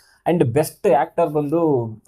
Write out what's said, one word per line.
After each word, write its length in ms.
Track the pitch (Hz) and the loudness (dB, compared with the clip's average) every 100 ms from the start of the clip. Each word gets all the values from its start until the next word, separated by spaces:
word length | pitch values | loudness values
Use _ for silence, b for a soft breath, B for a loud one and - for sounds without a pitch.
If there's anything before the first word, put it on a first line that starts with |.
| b b 143 | b b -2
And 220 | 170 135 | 0 2
ಬೆಸ್ಟ್ 340 | 123 156 - 214 | 0 -2 -2 0
ಆ್ಯಕ್ಟರ್ 420 | 127 165 - 165 | 0 0 -2 -2
ಬಂದು 560 | 151 147 165 160 131 113 110 | -2 -2 0 0 0 -2 -10